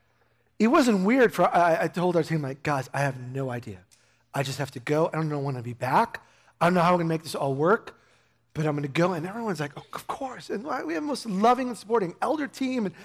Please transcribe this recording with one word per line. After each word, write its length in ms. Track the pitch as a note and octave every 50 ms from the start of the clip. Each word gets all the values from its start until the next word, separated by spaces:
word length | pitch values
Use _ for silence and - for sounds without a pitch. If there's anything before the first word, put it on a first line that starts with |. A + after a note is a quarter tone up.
| _ _ _ _ _ _ _ _ _ _ _ _
it 80 | G#3+
wasn't 400 | A3+ C#4 F4 C4+ B3 G#3+ F#3+ F#3
weird 260 | G3+ B3 C4+ B3 G3+ -
for, 220 | - F3 E3 -
I, 300 | F3 E3+ E3+ D#3+ D#3+ -
I 40 | E3
told 280 | - F3+ E3+ F3+ E3+
our 80 | E3+ D#3
team, 180 | D#3+ E3 D#3+ D3
like, 200 | C3 C#3 - _
"Guys, 260 | D#3 D3 C3+ C3 - -
I 80 | C3+
have 180 | C#3 C#3 B2+ B2+ B2 B2 B2+
no 160 | C3+ C#3 B2+
idea. 300 | A#2+ A#2+ A#2 A2+ G2 F2+ - _ _ _ _ _ _ _ _ _ -
I 80 | C#3+ C#3
just 160 | C#3 C3+ -
have 140 | C#3+ C3+ -
to 80 | C3+
go. 280 | A#2 - D3 D3+ E3 - -
I 40 |
don't 120 | D#3 D#3+ D3+
know 100 | D3 C#3+
when 180 | C#3 C#3 C3
I'll 60 | B2 A#2
be 100 | A#2+ A#2+
back. 480 | - B2 B2+ C#3+ F#3 A#3 A3+ - - - _ _ _ _ _ _ _
I 60 | E3
don't 80 | F3 F3+
know 60 | F3+
how 120 | E3 F3 F3+
I'm 40 |
gonna 120 | F3 E3+ E3
make 140 | D#3+ D#3+ -
this 140 | - -
all 180 | - D3 C#3 C3+
work, 420 | C3+ D3+ F3 G#3+ A3 - - - _ _ _ _ _ _ _ _ _ _ _ _
but 120 | D3+ D#3
I'm 80 | D#3 D3
gonna 140 | D3 C#3+ C#3+
go." 240 | B2+ E3 E3+ F3+ F#3
And 120 | D#3+ D3+
everyone's 360 | F#3 G3+ A#3 A#3 A3 F3+ C#3+
like, 120 | D3+ C#3+ -
"Oh, 80 | - - - -
of 140 | - - -
course." 420 | - - C#4 C4 A#3+ G3 - -
And 140 | - G3+ A#3+
we 300 | D4+ - C4 - D#4 E4+
have 80 | D#4+ D4+
the 60 | D4
most 180 | C4+ A#3 -
loving 420 | A#3 F#3 F#3 G#3 A#3 B3 A#3+ C4 B3
and 100 | A#3+ -
supporting 380 | - G3 A3+ A#3 G3 E3 - -
elder 280 | - A3 D4+ D#4 C#4+ -
team 380 | - - C4+ B3+ B3+ B3 G#3+
and 80 | F#3 - - -